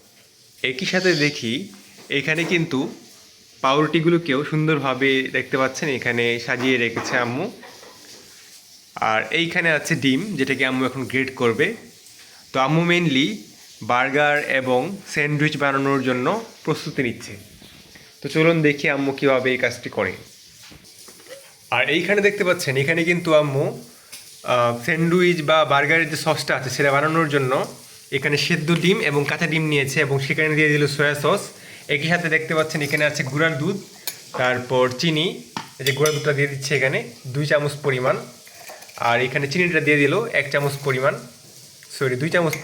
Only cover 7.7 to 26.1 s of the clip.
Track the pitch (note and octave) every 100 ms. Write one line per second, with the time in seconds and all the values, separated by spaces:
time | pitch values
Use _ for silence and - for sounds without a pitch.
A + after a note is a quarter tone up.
7.7 | - - - - - - - - - -
8.7 | - - - A2 A2 - D#3+ E3+ F3+ E3+
9.7 | D3+ - D3 C3+ C3 G#3+ D#3 C3+ C3 C3
10.7 | C3 B2+ C3 A#2 B2+ C3 C3 A#2+ A2 E3+
11.7 | A#3 - - - - - - - C3+ C3+
12.7 | D#3+ E3+ F3 E3+ C3 F3 G#3+ - - -
13.7 | - A2 B2 C3+ C#3 D3 D3 - C3 B2+
14.7 | B2+ D#3 G3+ - D#3 D3 D3 D3+ D3 C#3+
15.7 | C#3 C#3 C#3 B2+ B2 C3+ G#3+ - - -
16.7 | D3+ D#3 C#3+ A#2+ - - G2+ - - -
17.7 | - - - - - C#3 D#3+ D#3+ E3+ D3+
18.7 | C#3+ D#3+ C#3 C#3 C3+ C#3 C3 B2+ B2+ B2
19.7 | - - - F#2+ F#2 - - - - -
20.7 | - - - - - - - - - -
21.7 | A#2+ C3+ D#3+ F3+ G3+ G3+ G3+ F3+ E3+ -
22.7 | C3 C#3 E3 E3 E3+ E3+ D3+ D3 C3+ F3
23.7 | A#3 - - - - - - - B2 A#2+
24.7 | A#2+ A#2+ E3 E3 F3+ F3 D#3+ D3+ D#3+ D3+
25.7 | C#3 D3 E3 D#3